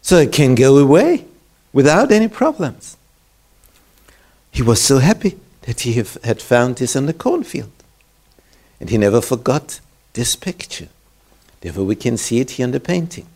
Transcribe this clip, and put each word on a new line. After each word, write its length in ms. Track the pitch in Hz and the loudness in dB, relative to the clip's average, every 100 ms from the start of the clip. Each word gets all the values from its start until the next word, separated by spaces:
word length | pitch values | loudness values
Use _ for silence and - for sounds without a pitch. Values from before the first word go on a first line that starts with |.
So 180 | - 180 | 4 4
I 80 | 143 | 4
can 280 | - 139 123 | 2 2 4
go 220 | 135 139 | 6 6
away 480 | 139 156 294 339 - _ _ _ _ | 6 4 4 0 -6 _ _ _ _
without 380 | 139 139 160 269 | 2 2 2 2
any 180 | 214 220 | 2 0
problems. 680 | - 294 302 151 - - - _ _ _ _ _ _ _ _ _ _ _ _ _ _ _ | -2 -4 -2 -8 -8 -20 -20 _ _ _ _ _ _ _ _ _ _ _ _ _ _ _
He 100 | - | -4
was 200 | 117 113 | 0 2
so 180 | - 135 | 2 2
happy 380 | 143 214 202 - _ _ | 2 0 -2 -6 _ _
that 180 | - 120 | -12 -8
he 120 | 123 | -4
have, 240 | 117 104 - | -4 -4 -8
had 180 | 117 107 | -6 -6
found 360 | - 120 123 120 | 0 2 2 -2
this 180 | 127 135 | -4 -4
on 100 | 143 | -4
the 80 | |
cornfield. 580 | 160 254 349 - - 107 _ _ _ _ _ _ _ _ _ _ _ | -4 -4 -4 -6 -12 -14 _ _ _ _ _ _ _ _ _ _ _
And 100 | - | -6
he 80 | 110 | 0
never 240 | 101 113 | 2 2
forgot 580 | - 123 120 139 147 - _ _ _ | -2 -6 -2 -4 -6 -20 _ _ _
this 220 | - 120 - | -8 -6 -6
picture. 520 | 185 - - - 80 _ _ _ _ _ _ _ | -10 -12 -16 -16 -18 _ _ _ _ _ _ _
Therefore 220 | 90 80 | -14 -6
we 120 | 98 107 | -4 -4
can 200 | 123 117 | -4 -6
see 220 | - 117 | -4 -4
it 120 | 127 | -4
here 140 | - 123 | -6 -6
in 60 | |
the 80 | 135 | -6
painting. 480 | - 175 165 - - | -4 -6 -6 -12 -20